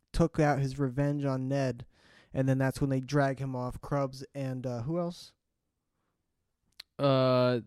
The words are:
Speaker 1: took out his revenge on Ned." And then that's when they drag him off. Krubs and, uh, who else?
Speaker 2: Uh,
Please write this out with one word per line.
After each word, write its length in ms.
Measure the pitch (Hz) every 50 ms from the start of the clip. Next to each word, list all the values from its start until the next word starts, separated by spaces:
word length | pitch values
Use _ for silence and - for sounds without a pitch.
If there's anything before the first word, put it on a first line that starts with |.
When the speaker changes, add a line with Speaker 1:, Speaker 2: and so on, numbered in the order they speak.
| _ _
Speaker 1:
took 260 | - - 170 160 - -
out 200 | 156 147 143 135
his 180 | 139 135 131 135
revenge 440 | 143 131 123 135 143 143 147 147 143
on 240 | 139 135 131 131 131
Ned." 380 | 139 143 135 131 123 120 131 - _ _ _ - - - - _ -
And 160 | 131 135 135
then 80 | 135 131
that's 240 | 135 131 127 -
when 80 | 147 139
they 100 | 135 131
drag 400 | 131 120 143 147 139 135 135 123
him 160 | 139 135 131
off. 240 | 127 123 123 123 -
Krubs 440 | - - 147 143 139 131 131 135 139 - -
and, 300 | 139 135 131 131 127 123
uh, 160 | 131 123 120
who 180 | 110 135 165 175
else? 320 | 175 170 175 - - - _ _ _ _ _ _ _ _ _ _ _ _ _ _ _ _ _ _ _ _ _ _ _ _ _ _ _ _ _ - - _ _ -
Speaker 2:
Uh, 600 | 139 139 135 135 131 127 127 127 123 123 123 120 110